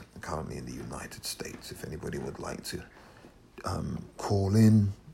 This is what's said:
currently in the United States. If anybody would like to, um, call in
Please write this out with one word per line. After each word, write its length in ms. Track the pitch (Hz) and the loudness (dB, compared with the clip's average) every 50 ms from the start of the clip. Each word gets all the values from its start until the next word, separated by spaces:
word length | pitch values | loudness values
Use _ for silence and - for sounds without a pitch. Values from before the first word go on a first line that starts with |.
| - - - - | -14 -16 -18 -14
currently 360 | - - 80 78 78 - - 67 | -8 -6 -6 -6 -6 -6 -8 -8
in 100 | 64 60 | -8 -8
the 60 | 62 | -10
United 520 | - - - - - - - - - - | -10 -10 -10 -10 -10 -10 -12 -12 -10 -8
States. 460 | - - - - - - - - - | -8 -8 -8 -8 -10 -10 -12 -14 -14
If 120 | - - - | -14 -10 -10
anybody 360 | - 78 78 - 85 82 71 | -10 -8 -8 -6 -6 -6 -4
would 180 | - - - - | -6 -6 -8 -8
like 260 | - - - - - | -8 -8 -8 -8 -8
to, 180 | - - 87 - - - - - - - - - - - - - - _ - - | -8 -8 -8 -10 -12 -18 -20 -20 -20 -20 -20 -20 -20 -20 -20 -20 -20 _ -10 -6
um, 400 | - - - 80 80 - - - - - - | -4 -2 -2 -2 -2 -4 -6 -8 -10 -12 -6
call 380 | - - 104 98 98 95 101 | -2 0 2 2 4 4 6
in 380 | 110 113 110 110 107 101 101 101 - - - | 8 10 10 10 8 8 6 2 -2 -10 -14